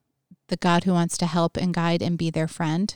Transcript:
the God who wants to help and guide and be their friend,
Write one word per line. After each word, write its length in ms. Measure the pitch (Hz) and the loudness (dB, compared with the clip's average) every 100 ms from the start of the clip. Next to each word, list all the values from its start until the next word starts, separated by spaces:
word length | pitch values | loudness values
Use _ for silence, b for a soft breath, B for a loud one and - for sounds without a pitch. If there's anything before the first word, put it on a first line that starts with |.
| _ _ _ - - | _ _ _ -20 -8
the 80 | 175 | -2
God 280 | 180 175 | 2 2
who 80 | 190 | 4
wants 240 | 175 170 - | 2 2 0
to 80 | 170 | -2
help 300 | 165 170 - | 0 0 0
and 160 | 180 | -2
guide 300 | 170 170 170 | 0 0 0
and 160 | - 170 | 0 -2
be 120 | 165 | -2
their 180 | 160 160 | -2 -2
friend, 460 | - 160 165 208 | -2 -2 0 -2